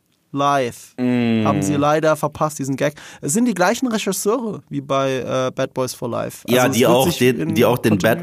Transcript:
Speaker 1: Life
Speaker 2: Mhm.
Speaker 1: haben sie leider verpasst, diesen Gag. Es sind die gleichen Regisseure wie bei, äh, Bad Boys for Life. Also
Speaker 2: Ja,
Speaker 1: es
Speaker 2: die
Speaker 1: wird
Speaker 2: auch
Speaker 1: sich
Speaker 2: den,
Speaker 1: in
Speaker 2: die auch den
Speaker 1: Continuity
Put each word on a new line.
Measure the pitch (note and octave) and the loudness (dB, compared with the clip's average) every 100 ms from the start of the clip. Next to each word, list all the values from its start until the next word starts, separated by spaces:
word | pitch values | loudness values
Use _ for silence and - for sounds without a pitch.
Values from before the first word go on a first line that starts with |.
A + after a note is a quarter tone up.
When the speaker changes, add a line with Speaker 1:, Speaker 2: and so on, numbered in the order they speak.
| _ _ _ | _ _ _
Speaker 1:
Life | C#3 C#3+ C#3 A#2+ - - - | -2 0 2 -2 -6 -14 -4
Speaker 2:
Mhm. | B2 B2 A#2 A2+ G#2+ | -2 0 2 2 2
Speaker 1:
haben | G2+ | 0
sie | D3 C#3+ | 0 0
leider | D3 D#3 D#3 D3+ | 0 2 2 0
verpasst, | D3 - D#3 - | -2 -2 -4 -4
diesen | C3+ C3+ | -6 -2
Gag. | D3+ - - - | -4 -4 -14 -10
Es | C#3+ | -4
sind | F#3+ B3 | 0 0
die | F3+ | 2
gleichen | F3+ A#3+ B3+ | 0 0 -2
Regisseure | G#3+ G3+ F#3+ G3+ B3+ A3+ C#3 - | -2 -4 -4 -2 -2 -4 -10 -10
wie | C#3+ | -10
bei, | C3 C3+ C3+ C3 | -4 -2 -2 -4
äh, | - C3 B2+ | -4 -4 -4
Bad | - C3+ | -4 -6
Boys | - B2+ - | -4 -6 -6
for | B2+ | -8
Life. | A2 A#2 - - | -6 -8 -8 0
Also | B2 | 2
Speaker 2:
Ja, | B2+ | 4
Speaker 1:
es | |
Speaker 2:
die | A2+ | 4
Speaker 1:
wird | B2 | 4
Speaker 2:
auch | B2 D3+ | 4 2
Speaker 1:
sich | - | 2
Speaker 2:
den, | B2 B2+ | 2 2
Speaker 1:
in | D#3 G#2+ | 0 2
Speaker 2:
die | A2+ | 2
auch | A#2+ | 2
den | A#2 | 2
Speaker 1:
Continuity | G2+ A2 E3 | 2 2 0